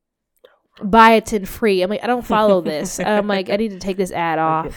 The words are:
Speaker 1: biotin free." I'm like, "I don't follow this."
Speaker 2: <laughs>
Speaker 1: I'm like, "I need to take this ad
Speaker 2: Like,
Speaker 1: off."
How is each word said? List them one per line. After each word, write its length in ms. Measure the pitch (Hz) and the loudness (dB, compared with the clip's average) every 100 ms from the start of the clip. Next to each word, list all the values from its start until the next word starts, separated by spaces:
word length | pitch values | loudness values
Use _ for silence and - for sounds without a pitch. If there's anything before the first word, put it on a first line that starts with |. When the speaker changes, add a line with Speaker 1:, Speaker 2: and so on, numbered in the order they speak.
| _ _ _ _ - _ _ _ | _ _ _ _ -20 _ _ _
Speaker 1:
biotin 680 | 208 226 226 226 220 214 190 | 2 6 8 6 2 -6 -6
free." 360 | - 226 190 | -2 0 2
I'm 80 | 185 | 0
like, 120 | 214 | -2
"I 60 | 226 | -4
don't 180 | 247 233 | -4 0
follow 360 | 214 214 190 | 2 2 2
this." 360 | 160 151 180 - | -2 -4 -6 -4
Speaker 2:
<laughs> 20 | |
Speaker 1:
I'm 260 | 185 208 208 | -2 0 0
like, 220 | 196 185 | -4 -2
"I 80 | 208 | -2
need 140 | 220 | -2
to 80 | 185 | -4
take 180 | 196 190 | -6 -4
this 140 | 180 | -4
ad 260 | - 165 160 | -2 -2 0
Speaker 2:
Like, 60 | 160 | 0
Speaker 1:
off." 180 | 160 156 | -2 -4